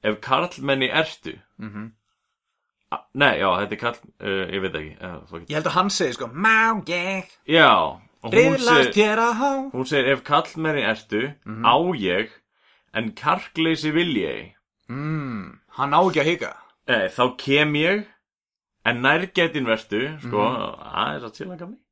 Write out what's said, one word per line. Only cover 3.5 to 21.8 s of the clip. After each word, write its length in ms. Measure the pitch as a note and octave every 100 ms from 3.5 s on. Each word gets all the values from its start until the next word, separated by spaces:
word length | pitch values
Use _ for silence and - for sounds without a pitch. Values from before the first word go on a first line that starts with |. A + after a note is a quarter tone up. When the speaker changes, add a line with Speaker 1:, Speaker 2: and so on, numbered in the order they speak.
| F2+
Speaker 1:
þetta 140 | G2+
er 80 | G#2
karl, 180 | A#2+ A#2+ - _
uh, 220 | G#2 F#2+ F#2+
ég 100 | G2
veit 120 | F#2
ekki, 160 | D#2+ D2+ D2
uh, 180 | F#2 E2 -
fuck 160 | E2+
it. 60 | E2+
Speaker 2:
Ég 120 | D3+
held 100 | D#3+
að 60 | E3
hann 120 | G3
segi, 220 | - D#3+
sko, 140 | A#2+ B2
má 540 | C3 G#3+ A3 A3+ A3
ég? 460 | - F3 F3+ F#3+ F3+ _
Speaker 1:
Já, 260 | - D#3+ C#3+
og 320 | G2+ D#2 D2 _ _
hún 120 | A#2
Speaker 2:
Riðlast 560 | G#3+ B3 - A#3+ A#3+ B2
Speaker 1:
seg-, 80 | G3+
Speaker 2:
hér 180 | G#3+ G#3+
að 100 | A#3 A3+
há. 140 | C#4 C4+ C4+
Speaker 1:
hún 180 | B2+ C3
segir, 240 | D3 C3
ef 120 | C3+
karlmenni 580 | - D3 D#3+ - D#3+ D3
ertu, 400 | A2 A2 - G#2 C3 D3
Speaker 2:
Mhm. 180 | - G#2+
Speaker 1:
á 140 | A#2 B2+ F3
ég, 360 | D#3 F#2 F2+ A2+ - _ _ _ _ _
en 180 | A2 A2+
karkleysi 800 | - C#3+ F#3 - - E3 D#3+ D3+
vil 220 | D#3 F3
ég. 380 | B2 E2 A1+ - _ _ _ _
Speaker 2:
Mm, 720 | B2 D3+ D#3 C3+ A2 E2+ - _
hann 200 | - C#3
á 60 | D3
ekki 180 | F#3 D3+
að 80 | C#3+
hika. 220 | E3+ - - - _ -
Speaker 1:
Nei, 180 | A#2+ F#2+
þá 280 | - B2+ -
kem 340 | - C#3 D3+
ég, 320 | D3 E3 G3+ G#3 _ _ _ _ _ _ _
en 180 | A2+ A#2+
nærgætin 640 | C3 D#3+ F#3 - E3 D3+ B2
vertu, 500 | A2 - G#2 C#3 D#3
sko, 180 | C3 G#2
Speaker 2:
Mhm. 400 | G#2+ B2 - -
Speaker 1:
það 360 | - A2+ A#2
er 60 | D3+
svo 100 | A2+
til 120 | - F#3
að 100 | F3+
gamli. 200 | F3 B3